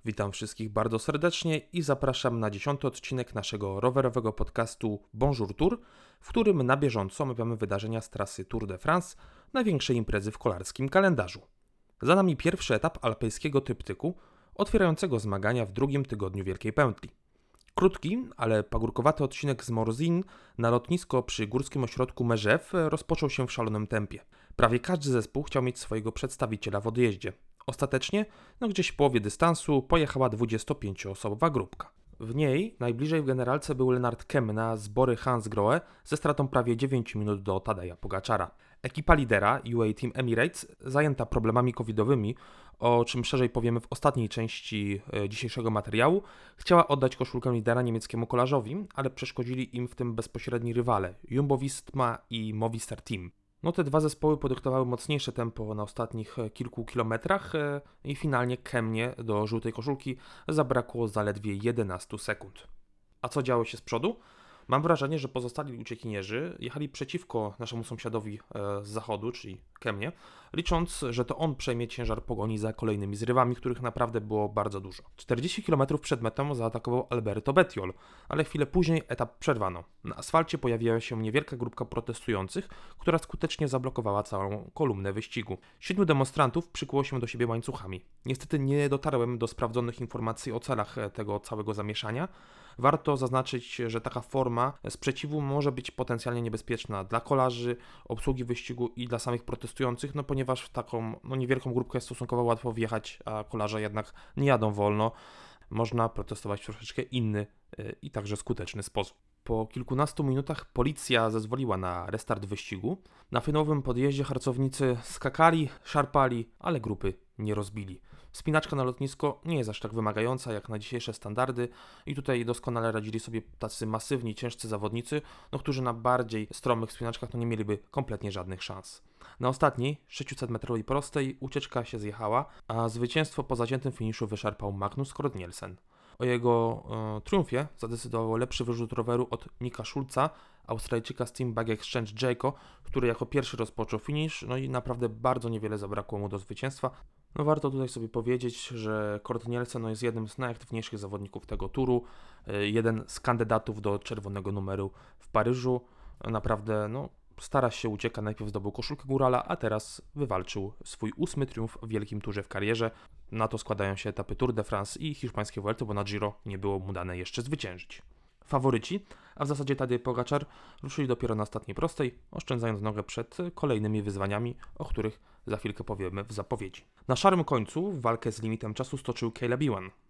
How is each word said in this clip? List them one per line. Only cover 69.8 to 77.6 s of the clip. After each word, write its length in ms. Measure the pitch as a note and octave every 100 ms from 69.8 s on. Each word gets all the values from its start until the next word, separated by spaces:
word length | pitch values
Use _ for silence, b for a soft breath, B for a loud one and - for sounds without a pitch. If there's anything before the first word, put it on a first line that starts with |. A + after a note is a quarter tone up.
| A#2+ G2+ B2 - B B B
licząc, 520 | D#3 E3 E3 F3 - C3
że 160 | A#2 A#2+
to 120 | -
on 180 | D#3+ C3+
przejmie 320 | - A#2+ A#2+
ciężar 360 | - A#2 A2
pogoni 340 | - G#2+ G#2+ G#2+
za 160 | A2
kolejnymi 420 | A2 A2 G2+ G2+ G2+
zrywami, 400 | A#2 B2+ B2 A#2+
których 260 | C3 A#2
naprawdę 400 | B2 - A#2+ A2+
było 280 | G#2+ G#2+ G#2
bardzo 320 | G#2 G#2 G2
dużo. 220 | F#2+ F2+ - -
Czterdzieści 480 | - A#2+ D3 -
kilometrów 380 | - D3+ C#3 D3
przed 200 | - C3+
metą 340 | A2+ - C#3+ C3
zaatakował 520 | A2+ A2+ A#2+ B2 -
Alberto 440 | B2 G#2+ G#2 C#3
Bettiol, 400 | D3